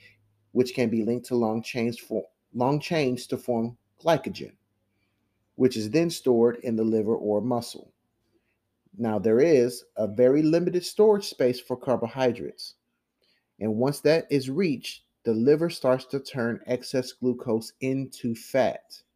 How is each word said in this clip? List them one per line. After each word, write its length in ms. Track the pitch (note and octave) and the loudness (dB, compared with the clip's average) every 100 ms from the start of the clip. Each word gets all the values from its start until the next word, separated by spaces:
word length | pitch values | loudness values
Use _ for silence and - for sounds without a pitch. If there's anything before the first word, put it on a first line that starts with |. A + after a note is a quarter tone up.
| _ _ _ _ _ | _ _ _ _ _
which 220 | A#2+ B2+ | 0 0
can 160 | - A#2 | 0 0
be 160 | A2+ G#2+ | 0 -2
linked 220 | A#2+ - | -4 -2
to 80 | B2 | -2
long 260 | A2 A2+ | 0 -2
chains 360 | - B2 A#2 A#2 | -6 -4 -4 -6
for-, 300 | - A2 - _ _ | -6 -8 -8 _ _
long 260 | A#2 B2+ D3 | -2 0 0
chains 480 | - E3 C3 B2 - | -2 -2 0 -2 -6
to 100 | B2+ | -6
form 400 | - A#2 A#2 A#2+ _ _ | -4 -2 -4 -8 _ _
glycogen, 480 | D#3+ D#3+ - - - _ _ _ _ _ _ _ _ _ _ - | 0 0 -2 -10 -14 _ _ _ _ _ _ _ _ _ _ 0
which 220 | B2+ A#2 | 2 2
is 120 | G#2+ | -2
then 200 | D3 E3+ | 0 0
stored 480 | - C3 A#2 A#2 A#2 | 0 2 4 4 2
in 120 | B2 A2 | -4 -2
the 80 | |
liver 320 | A2 A2 G#2 A#2 | 0 0 0 -2
or 240 | G#2 G#2 | 0 0
muscle. 540 | A#2+ A#2+ A#2 - - _ _ _ _ _ _ _ _ _ _ G#2 | 0 -4 -6 -14 -20 _ _ _ _ _ _ _ _ _ _ -6
Now, 220 | A#2 G#2+ | -4 0
there 200 | A2 A2+ | 2 4
is 460 | E3+ C#3 A#2+ - - - | 6 6 4 -2 -10 -6
a 120 | G#2+ | -2
very 340 | G#2 B2+ C#3+ | 4 4 6
limited 420 | D#3 E3 F3 F3 | 4 2 2 -2
storage 420 | - - G#3+ G3+ G3+ | -2 2 4 4 0
space 340 | - B2+ B2 | 0 0 0
for 180 | - B2 | -6 -6
carbohydrates. 960 | - A#2 A#2 C3 B2+ G2+ C#2+ - - - _ _ _ _ _ _ _ - | -2 -2 -2 0 0 0 -6 -14 -20 -20 _ _ _ _ _ _ _ -6
And 160 | G#2+ A2 | -4 0
once 260 | C3 D3 | -2 2
that 240 | D3 D#3+ - | 2 2 2
is 200 | C#3+ B2+ | -2 0
reached, 540 | C#3+ F#3 A#2 - - _ _ | -2 0 -2 -8 -16 _ _
the 100 | A#2 | -2
liver 360 | A2 B2 D3+ E3+ | 2 4 4 2
starts 360 | - C3 B2+ - | -2 0 0 -2
to 140 | C#3 | -10
turn 400 | - C3+ A#2 A2+ - | -6 -4 -4 -4 -4
excess 480 | B2 - C3 B2+ | -6 -4 -6 -6
glucose 600 | - B2+ B2 B2+ A2 A2 - | -4 -2 -2 -2 -4 -4 -8
into 540 | C3 C3 C3 - A#2+ | -4 -4 -6 -8 -8
fat. 680 | A2+ - F3+ G#2+ - - - _ | -8 -2 0 0 -2 -12 -20 _